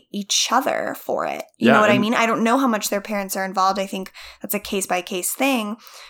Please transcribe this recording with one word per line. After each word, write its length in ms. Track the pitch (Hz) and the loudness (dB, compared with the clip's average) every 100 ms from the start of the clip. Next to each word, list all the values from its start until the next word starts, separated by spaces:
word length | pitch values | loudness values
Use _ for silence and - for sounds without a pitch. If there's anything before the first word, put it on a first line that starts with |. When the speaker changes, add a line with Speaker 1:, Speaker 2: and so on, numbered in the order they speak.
| _ | _
Speaker 1:
each 360 | 202 196 - - | -8 -2 0 2
other 440 | 233 285 - - - | 2 2 -2 -4 -6
for 260 | - - 78 | -4 -4 -2
it. 160 | 69 - - | -6 -10 0
You 80 | 113 | 6
Speaker 2:
Yeah, 60 | |
Speaker 1:
know 80 | 135 | 6
what 100 | 214 | 6
I 20 | |
Speaker 2:
and 80 | 208 | 4
Speaker 1:
mean? 140 | 208 240 | 4 2
I 100 | 226 | 2
don't 180 | 226 | 2
know 140 | 226 254 | 2 2
how 80 | 269 | 2
much 220 | 214 - | 0 -2
their 120 | 208 | -4
parents 340 | 202 208 196 196 | -4 -6 -4 -6
are 100 | 190 | -4
involved. 320 | 190 190 196 | 0 0 0
I 80 | 196 | -4
think 260 | 196 185 - - - | -6 -10 -14 -20 -14
that's 140 | 214 202 | -6 -6
a 40 | |
case-by-case 720 | - 202 - 180 - 190 175 | -4 -4 -2 -4 -4 -6 -4
thing 440 | - 269 254 208 220 - - - | -2 0 0 -2 -8 -14 -20 -14